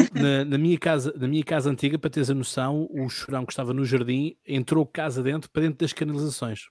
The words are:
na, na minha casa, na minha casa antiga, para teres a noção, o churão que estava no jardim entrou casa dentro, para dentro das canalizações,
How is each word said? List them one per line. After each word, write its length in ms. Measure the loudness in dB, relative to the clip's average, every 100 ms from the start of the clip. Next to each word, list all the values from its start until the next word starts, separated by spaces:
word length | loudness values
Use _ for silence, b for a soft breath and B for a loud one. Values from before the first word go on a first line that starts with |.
| 6
na, 300 | 4 4 4
na 120 | 2 2
minha 220 | 4 4
casa, 340 | 2 2 0 -2
na 100 | 0
minha 160 | 0
casa 260 | 0 0 0
antiga, 300 | 0 0 0
para 120 | -2
teres 200 | -2 0
a 40 |
noção, 520 | 0 -2 -4 -2 -2 -2
o 160 | -4 -6
churão 360 | -6 -6 -4
que 80 | -4
estava 220 | -4 -2
no 100 | 0
jardim 520 | 2 2 2 0 -2 -6 -4
entrou 400 | -2 2 2 2
casa 340 | -2 -4 -2
dentro, 300 | -2 -2 -4
para 120 | 0
dentro 160 | 0 0
das 140 | -2
canalizações, 760 | -2 -4 -2 -2 -2 -6 -6 -12